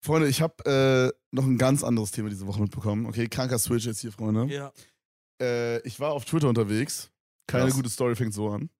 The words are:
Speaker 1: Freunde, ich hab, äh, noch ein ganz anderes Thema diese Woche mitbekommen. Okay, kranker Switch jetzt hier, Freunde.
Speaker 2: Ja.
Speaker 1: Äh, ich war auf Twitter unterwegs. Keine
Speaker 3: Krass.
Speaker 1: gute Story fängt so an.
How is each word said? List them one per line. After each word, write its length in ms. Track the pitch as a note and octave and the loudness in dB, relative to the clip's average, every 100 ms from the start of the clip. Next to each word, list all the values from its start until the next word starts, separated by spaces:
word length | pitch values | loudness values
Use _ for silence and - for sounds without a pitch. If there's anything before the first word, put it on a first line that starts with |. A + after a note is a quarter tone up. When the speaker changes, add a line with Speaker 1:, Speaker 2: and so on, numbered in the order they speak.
Speaker 1:
Freunde, 240 | - D#3+ D3+ | 2 2 4
ich 140 | C3 | 2
hab, 240 | D#3+ - - | 0 -2 0
äh, 420 | C3+ C3+ C3 B2+ - _ | 4 4 4 4 0 _
noch 140 | B2 C3+ | -2 2
ein 120 | B2 | 4
ganz 260 | B2+ C#3+ | 4 2
anderes 280 | B2 A#2 G#2 | 2 0 0
Thema 180 | - G#2+ | -4 -6
diese 180 | G2+ G2 | -6 -6
Woche 140 | G2 | -2
mitbekommen. 440 | G#2 - G2+ G#2 A2+ | -2 -2 -2 -2 -4
Okay, 220 | A#2 A2+ | -4 -4
kranker 320 | C3 B2+ A#2+ | -2 -2 0
Switch 260 | - A#2+ A#2 | 0 0 -2
jetzt 140 | A2 | -6
hier, 120 | A#2 | -10
Freunde. 340 | G#2+ A2 G#2+ B2+ | -6 -2 0 0
Speaker 2:
Ja. 180 | C#3+ C#3 - - _ _ _ _ _ | -4 -10 -16 -20 _ _ _ _ _
Speaker 1:
Äh, 380 | B2+ A#2+ A#2 A#2 - | -2 0 0 -2 -4
ich 120 | A2 | -6
war 120 | D3 | -2
auf 140 | D3 A#2 | -2 -2
Twitter 240 | D#3+ C#3+ | 2 4
unterwegs. 640 | A#2 G#2 G#2+ C#3+ - - _ _ _ - | 4 2 0 -2 -6 -12 _ _ _ -4
Keine 180 | B2 C3 | 2 2
Speaker 3:
Krass. 100 | C3+ | 2
Speaker 1:
gute 140 | B2 | -2
Story 260 | - B2 A#2 | -2 -2 0
fängt 180 | A#2+ | -2
so 160 | G#2 G#2+ | -2 -4
an. 200 | G#2 D#3 _ | -4 -8 _